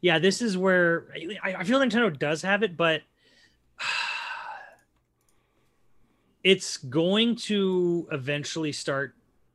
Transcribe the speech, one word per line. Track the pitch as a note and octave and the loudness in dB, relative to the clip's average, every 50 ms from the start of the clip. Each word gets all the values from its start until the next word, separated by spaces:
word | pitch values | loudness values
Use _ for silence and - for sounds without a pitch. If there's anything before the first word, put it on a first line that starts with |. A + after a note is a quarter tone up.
yeah, | - F3 E3 D#3+ | 4 4 2 4
this | D#3 G3 F#3+ - | 4 4 2 2
is | A#3+ A#3 F#3+ F#3 | -2 -2 -2 2
where | F#3 F#3+ F#3 F3+ F3 E3+ E3+ E3 - - D3+ D3+ D#3+ E3+ G#3 F#3 - | 2 4 4 6 4 4 2 0 -2 -8 -12 -12 -10 -8 -10 -6 -6
I, | G3 F#3 | -6 -4
I | F3+ F#3 | -4 0
feel | E3+ B3 C#4 | 2 2 4
Nintendo | C4+ B3+ G3 A#3 A#3+ G#3 D#3+ C3 | 4 4 4 2 2 2 2 0
does | D#3+ D3 D#3 D#3 | 0 0 0 0
have | - F#3 G3 G#3 G#3+ | 0 0 2 2 2
it, | G#3 F3 D3 | 0 0 2
but | E3+ E3 D#3+ D3+ - _ _ _ _ _ _ _ _ _ _ _ _ _ _ _ | 2 2 2 2 -2 _ _ _ _ _ _ _ _ _ _ _ _ _ _ _
<sighs> | - - - - - - - - - - - - - - - - - - - _ _ _ _ _ _ _ _ _ _ _ _ _ _ _ _ _ _ _ _ _ _ _ _ _ - _ _ _ _ _ _ _ _ | -6 -4 -4 -4 -4 -4 -6 -8 -8 -8 -10 -10 -10 -12 -12 -14 -16 -20 -20 _ _ _ _ _ _ _ _ _ _ _ _ _ _ _ _ _ _ _ _ _ _ _ _ _ -20 _ _ _ _ _ _ _ _
it's | F3+ F#3+ F#3 - - - - | 4 4 4 2 -10 -10 -10
going | - C3 A#2+ D3+ E3 F3+ F#3+ G#3 A3+ A#3 A#3 | -10 -4 -2 0 0 2 2 2 2 0 0
to | - - - G#3+ G3+ G3 F#3+ F#3 F#3 F3+ F3 F3 F3 D#3+ - | -2 -4 -4 -2 0 0 0 0 0 0 0 0 -2 -4 -6
eventually | - D3 B2+ C3 D3 D3 D3 - - E3 D#3+ D3+ | -8 -8 -4 -4 -6 -4 -4 -6 -6 -4 -4 -4
start | C#3 - - - C#3+ C3+ C#3 C#3+ - _ _ _ _ _ _ _ _ | -6 -6 -4 -4 -2 -2 -4 -6 -8 _ _ _ _ _ _ _ _